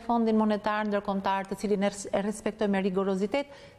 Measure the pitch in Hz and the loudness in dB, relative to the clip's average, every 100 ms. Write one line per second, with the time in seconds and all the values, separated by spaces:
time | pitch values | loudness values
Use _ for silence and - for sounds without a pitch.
0 | 233 233 226 220 214 208 214 214 214 202 | 2 2 4 4 4 2 0 0 0 0
1 | 202 196 196 196 190 196 202 202 202 196 | 0 -2 0 0 -2 -4 0 2 0 -2
2 | - 202 202 208 214 214 208 196 196 185 | -4 -2 -2 -4 -4 0 0 2 2 0
3 | 196 190 202 277 277 - - | 0 0 0 -2 -4 -10 -20